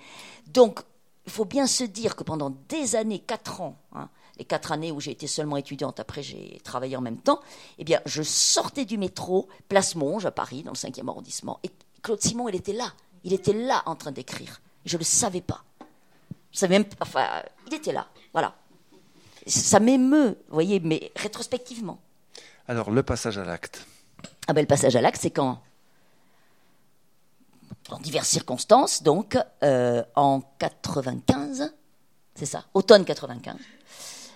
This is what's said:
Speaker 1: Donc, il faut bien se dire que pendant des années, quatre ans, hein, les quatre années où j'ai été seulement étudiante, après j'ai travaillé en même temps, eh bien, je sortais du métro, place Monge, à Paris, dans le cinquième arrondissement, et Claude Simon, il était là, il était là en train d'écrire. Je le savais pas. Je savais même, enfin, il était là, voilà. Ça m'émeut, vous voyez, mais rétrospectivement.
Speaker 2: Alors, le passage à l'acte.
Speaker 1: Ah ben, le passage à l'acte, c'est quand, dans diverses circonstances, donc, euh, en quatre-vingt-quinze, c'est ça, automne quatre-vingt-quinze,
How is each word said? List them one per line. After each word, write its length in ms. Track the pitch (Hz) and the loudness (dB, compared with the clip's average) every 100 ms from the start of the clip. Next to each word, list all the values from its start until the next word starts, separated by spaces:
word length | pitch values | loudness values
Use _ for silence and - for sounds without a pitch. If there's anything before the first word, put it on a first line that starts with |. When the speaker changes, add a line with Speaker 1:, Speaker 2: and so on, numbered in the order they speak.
| - - - - - | -20 -20 -20 -20 -2
Speaker 1:
Donc, 340 | 254 233 180 - _ _ _ - | 6 6 6 -14 _ _ _ -16
il 60 | |
faut 120 | - | -6
bien 220 | 202 262 262 | -4 0 0
se 180 | - | 0
dire 320 | 240 190 220 - | -4 -4 -6 -4
que 80 | |
pendant 300 | - 156 139 135 - | -6 -4 -6 -8 -8
des 280 | 320 262 233 | -6 -2 -2
années, 220 | 220 196 | -2 -4
quatre 420 | - 220 - - | -6 -10 -8 -10
ans, 160 | 165 - _ | -12 -12 _
hein, 140 | - 147 _ - - | -14 -14 _ -20 -20
les 80 | - | -6
quatre 260 | 156 - | -6 -4
années 180 | 151 165 | -6 -4
où 100 | 147 | -8
j'ai 100 | 147 | -8
été 160 | - 147 | -10 -8
seulement 320 | - 151 143 | -6 -4 -4
étudiante, 420 | 135 139 139 - | -6 -8 -8 -8
après 220 | 110 147 | -12 -12
j'ai 400 | 131 120 95 - | -12 -14 -16 -18
travaillé 320 | - 127 131 131 | -10 -8 -6 -6
en 60 | |
même 160 | 123 - | -6 -2
temps, 220 | - 285 - - - - | 0 0 -2 -20 -20 -14
eh 80 | |
bien, 160 | 156 160 - | 0 0 0
je 160 | 151 | -6
sortais 640 | 151 - - - 349 - 247 | -2 0 2 2 0 -4 -6
du 100 | 214 | -4
métro, 520 | 185 - - 185 - - - | -4 -6 -2 -2 -2 -12 0
place 280 | 196 185 165 | 2 2 -2
Monge, 280 | 139 202 | -2 -2
à 60 | 175 | -4
Paris, 320 | - - 127 | -4 -6 -8
dans 100 | 165 | -10
le 60 | - | -10
cinquième 320 | - - - | -10 -10 -10
arrondissement, 500 | - - - - - | -10 -12 -12 -10 -12
et 80 | - - _ _ | -12 -16 _ _
Claude 220 | - 208 | -6 -2
Simon, 260 | - 233 240 | -2 -4 -6
il 60 | |
était 180 | 180 180 | -6 -6
là, 220 | 208 233 - _ - | -6 -8 -12 _ -16
il 120 | 180 | -4
était 180 | 190 202 | 0 2
là 300 | 214 247 226 | 0 0 -2
en 120 | - 160 | -2 -8
train 160 | 151 | -10
d'écrire. 500 | 131 127 - 123 - _ _ 170 | -12 -12 -12 -14 -20 _ _ -6
Je 100 | 165 | -4
le 80 | |
savais 380 | 160 - 233 180 | 0 2 0 -2
pas. 200 | - - - _ - _ _ _ _ - _ | -6 -10 -12 _ -20 _ _ _ _ -20 _
Je 60 | - | -2
savais 200 | 185 190 | 4 4
même, 100 | 208 - | 4 -4
enfin, 260 | 180 135 107 76 - - - | -4 0 0 -2 -10 -18 -10
il 80 | |
était 180 | 302 302 | -6 -4
là, 160 | 139 - - - | -4 -6 -14 -6
voilà. 240 | 208 135 - _ _ _ - _ - - - - | -2 -2 -4 _ _ _ -20 _ -20 -20 -20 -2
Ça 320 | - - 202 | 0 6 6
m'émeut, 600 | 226 269 262 302 262 - - | 8 6 6 6 4 2 -4
vous 60 | |
voyez, 260 | 151 175 196 | 0 2 2
mais 320 | 165 156 - - | 2 -2 -4 -8
rétrospectivement. 840 | 208 - 226 247 247 240 208 - _ _ _ - - - - | -8 -8 -8 -8 -8 -12 -10 -12 _ _ _ -20 -20 -20 -6
Speaker 2:
Alors, 240 | 120 104 | -4 0
le 120 | 117 | 0
passage 340 | 131 120 120 101 | 2 -2 -4 -6
à 80 | |
l'acte. 420 | 87 85 - - - - _ - - - - | -8 -8 -10 -16 -20 -20 _ -20 -20 -14 -2
Speaker 1:
Ah 60 | |
ben, 80 | 151 | 0
le 40 | 147 | 4
passage 300 | 139 131 120 | 4 4 4
à 40 | |
l'acte, 200 | 143 - | 2 2
c'est 100 | - | -4
quand, 300 | - 135 123 - _ _ _ _ _ _ _ _ _ _ _ _ _ _ _ _ _ _ _ - - - | -2 -2 -4 -12 _ _ _ _ _ _ _ _ _ _ _ _ _ _ _ _ _ _ _ -20 -20 -14
dans 100 | - | -12
diverses 300 | 156 151 - | -4 -4 0
circonstances, 720 | - - 127 - 233 302 - | 0 0 -6 6 8 8 2
donc, 340 | 160 160 226 247 - _ | 4 4 2 -2 -2 _
euh, 380 | 147 127 123 120 117 | 2 4 4 2 0
en 260 | - 143 135 - _ | 2 4 2 -2 _
quatre-vingt-quinze, 1160 | 160 - - 156 127 123 - 262 285 269 302 - _ _ _ _ _ | -6 -6 -6 -4 -4 -2 2 2 0 -6 -6 -8 _ _ _ _ _
c'est 120 | - 147 | -12 -8
ça, 180 | - - | -8 -2
automne 300 | 196 - 208 | 0 10 10
quatre-vingt-quinze, 540 | 170 151 135 120 - - - - _ - - - - | 10 -4 -6 -12 -12 -16 -18 -20 _ -20 -18 -18 -20